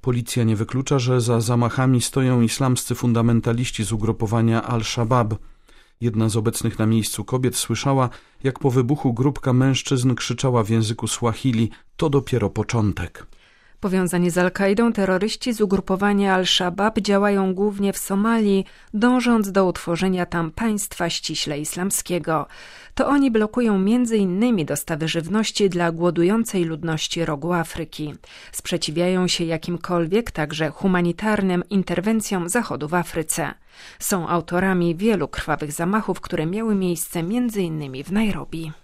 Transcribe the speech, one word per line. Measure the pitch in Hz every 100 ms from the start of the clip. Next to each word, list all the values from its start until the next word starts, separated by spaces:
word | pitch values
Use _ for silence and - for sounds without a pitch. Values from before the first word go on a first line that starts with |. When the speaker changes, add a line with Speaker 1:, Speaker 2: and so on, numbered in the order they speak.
Speaker 1:
Policja | - 120 117 -
nie | 113 104
wyklucza, | 113 127 135 139
że | 123 127
za | 117 117
zamachami | 110 120 120 123 131 127
stoją | - - 127 123
islamscy | 113 - 135 127 - 123
fundamentaliści | 123 117 117 117 117 117 131 -
z | 98
ugrupowania | 110 110 110 107 113 113 113
Al-Shabaab. | 123 120 107 - 117 127 110 107 - - _ - _ _
Jedna | 117 110 110
z | 110
obecnych | 110 - 117 -
na | 110
miejscu | 113 107 - 104
kobiet | 131 127 117
słyszała, | - 117 143 135 123 - _ _
jak | 135 131
po | 139
wybuchu | 127 123 147 135
grupka | 120 139 139 -
mężczyzn | 127 131 127 - 135 127 120
krzyczała | - 117 135 123
w | 104
języku | 113 110 113 110
Swahili: | - 117 107 135 113 113 - - -
"To | 165
dopiero | 139 - 120 101
początek". | - 107 117 107 87 87 - - - _ _ _ -
Speaker 2:
Powiązani | 208 190 180 180 175
z | 175
Al-Kaidą | 180 180 196 202 233
terroryści | 226 190 185 214 - 254
z | 220
ugrupowania | 208 190 180 190 202 202 196 185
Al-Shabaab | 180 - 180 180 208 220
działają | 202 196 208 202 190
głównie | 185 208 202 196
w | 190
Somalii, | - 196 220 233 208 196 190 - -
dążąc | 214 240 254 240 226 202
do | 190 185
utworzenia | 175 - 170 185 185 175
tam | 175 165
państwa | - 226 208 - - 170
ściśle | - - 156 - 147
islamskiego. | 151 - 190 - - 180 160 160 143 - - - -
To | - 262
oni | 285 277
blokują | 220 214 226 233 196
między | 190 240 240 226
innymi | 190 180 247 214 147
dostawy | 147 - 156 160
żywności | 165 160 208 214 - 202
dla | 175 170
głodującej | 165 175 165 170 220 226 196 170
ludności | 156 165 156 - - 165
rogu | 147 156
Afryki. | 175 160 - 160 - 151 143 - - -
Sprzeciwiają | - - 175 - 156 180 185 180
się | -
jakimkolwiek, | 165 165 - 170 - 175 165 196 233
także | - 151 156 156
humanitarnym, | - 196 180 175 165 220 208 190 180 -
interwencjom | 202 180 175 202 226 - 190 170
Zachodu | 240 233 127 151
w |
Afryce. | 175 165 - 156 - 147 - - - - -
Są | - 196 165
autorami | 170 160 175 190 180 170 165
wielu | 214 202 143
krwawych | - - 147 151
zamachów, | 143 170 214 208 185
które | - 170 156
miały | 196 226 202
miejsce | 185 165 - 175
między | 165 240 247 214
innymi | 175 156 143 131
w | 143
Nairobi. | 202 220 180 143 160 160 156